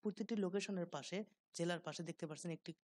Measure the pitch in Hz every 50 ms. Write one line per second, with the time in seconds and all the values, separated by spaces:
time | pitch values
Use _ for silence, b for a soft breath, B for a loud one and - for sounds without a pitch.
0 | - 214 196 - 220 - 233 208 196 180 175 202 196 - 202 180 170 170 - 147
1 | 131 - 170 196 214 B B B _ _ - - 170 170 175 165 - 160 151 -
2 | 170 165 160 - - 156 156 147 - 175 160 156 - - 165 -